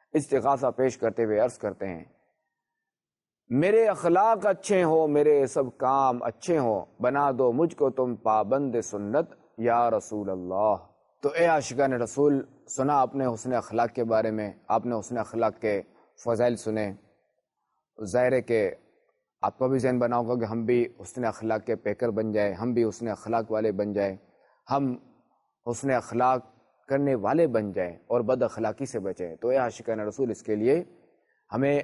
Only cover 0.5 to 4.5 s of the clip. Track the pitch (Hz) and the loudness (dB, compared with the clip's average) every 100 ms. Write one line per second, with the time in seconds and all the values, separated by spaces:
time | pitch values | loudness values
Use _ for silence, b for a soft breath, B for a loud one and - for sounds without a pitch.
0.5 | 135 127 120 131 110 113 104 113 107 120 | 0 0 0 0 0 -4 0 0 2 0
1.5 | - 104 92 98 85 78 _ _ _ _ | -2 -8 -6 -8 -10 -14 _ _ _ _
2.5 | _ _ _ _ _ _ _ _ _ - | _ _ _ _ _ _ _ _ _ -4
3.5 | 123 180 220 147 139 165 180 220 220 208 | 0 4 4 4 2 2 4 4 2 2